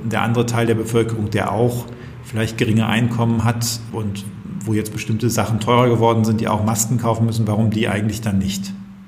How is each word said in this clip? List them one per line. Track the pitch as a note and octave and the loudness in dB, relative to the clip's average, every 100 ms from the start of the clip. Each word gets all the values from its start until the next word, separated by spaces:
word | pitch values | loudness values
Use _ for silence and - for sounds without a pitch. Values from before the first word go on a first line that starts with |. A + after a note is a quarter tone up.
| A2+ | -2
der | G#2+ | 0
andere | G#2 A#2 A#2 | 0 0 0
Teil | A#2 A#2 | 2 2
der | A2+ | 0
Bevölkerung, | A2+ A#2+ A2+ A2+ G2 | 0 0 0 0 -2
der | G#2 - | -2 0
auch | G2+ A#2+ A#2+ - - - - | 2 0 0 -8 -14 -16 -16
vielleicht | - A2 A2 - | -8 -2 -2 0
geringe | A#2+ A2 A2+ | 2 2 2
Einkommen | G#2+ A#2 A#2 A#2 A#2 | 2 0 0 0 2
hat | A2+ A#2 - - - | 2 0 -2 -6 -8
und | A2+ G2+ G2 - - - - - | -6 -6 -6 -10 -12 -12 -8 -2
wo | |
jetzt | G#2+ G#2+ | -2 -2
bestimmte | - - A2 A#2 | -6 -4 0 0
Sachen | - G2+ A2+ | 2 0 0
teurer | - A#2+ B2 | 2 4 6
geworden | A#2 A#2 A2+ | 4 4 4
sind, | A2 G#2+ | 2 2
die | G#2+ | 0
auch | G#2 | 0
Masken | G#2+ A2+ - B2 | 0 0 0 0
kaufen | A#2 A2+ A2+ | 0 2 2
müssen, | A2+ G#2+ | 2 0
warum | G#2 A2 | 2 2
die | A2 G#2+ | 2 0
eigentlich | G2 G#2+ - | 0 -2 -2
dann | A2+ G2 | 0 0
nicht? | G2 - - - - - | 0 -2 -6 -10 -14 -18